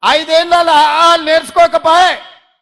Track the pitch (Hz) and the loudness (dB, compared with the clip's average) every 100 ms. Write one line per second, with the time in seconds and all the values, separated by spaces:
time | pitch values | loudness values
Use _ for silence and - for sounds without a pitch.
0 | 196 294 320 320 349 339 339 302 302 302 | -2 -2 0 -2 0 0 2 2 2 2
1 | 339 339 311 320 - - 339 330 320 330 | 0 0 0 -4 -2 0 0 0 0 0
2 | 359 247 - - _ _ | 0 -2 -12 -20 _ _